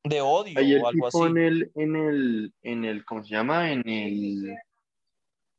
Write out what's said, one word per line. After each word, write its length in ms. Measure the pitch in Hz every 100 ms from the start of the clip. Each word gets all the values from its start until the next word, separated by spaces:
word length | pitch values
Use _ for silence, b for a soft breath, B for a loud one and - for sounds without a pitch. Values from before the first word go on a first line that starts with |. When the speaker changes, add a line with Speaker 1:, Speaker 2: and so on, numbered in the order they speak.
Speaker 1:
de 180 | 147 147
odio 380 | 139 170 208 139
Speaker 2:
ahí 140 | 139
el 80 | 139
Speaker 1:
o 60 | 120
algo 200 | 160 123
Speaker 2:
tipo 180 | 170 165
Speaker 1:
así. 0 |
Speaker 2:
en 100 | 165
el, 340 | 165 165 151 151
en 200 | 156 156
el, 580 | 151 143 127 110 107 -
en 240 | 120 120 113
el, 200 | 107 -
¿cómo 180 | 110
se 60 | 104
llama? 400 | 107 123 165 170
En 160 | 135 113
el, 680 | 110 104 104 101 98 98 98 - _ _ _ _ _ _ _ _